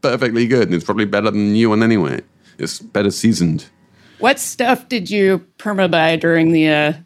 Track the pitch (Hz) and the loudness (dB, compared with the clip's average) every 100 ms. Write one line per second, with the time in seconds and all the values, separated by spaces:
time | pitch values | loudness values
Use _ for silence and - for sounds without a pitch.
0 | 143 120 123 117 120 127 98 87 - 104 | -2 -2 -2 0 0 2 2 -2 -2 -2
1 | 104 101 107 104 104 107 113 107 110 110 | 0 0 0 0 0 2 2 2 2 2
2 | 76 60 - _ _ _ - - - 101 | 0 -4 -10 _ _ _ -10 -10 -6 -2
3 | 101 - 113 92 85 78 - _ _ _ | -2 0 0 0 0 -2 -8 _ _ _
4 | _ - 226 285 - - 240 262 - 240 | _ -2 0 0 -4 -4 0 0 -2 -8
5 | 175 208 196 190 185 _ 220 202 185 170 | -4 0 2 0 -4 _ -6 -2 0 2
6 | 160 165 165 165 165 165 156 151 151 156 | 2 0 0 2 2 2 2 2 0 -4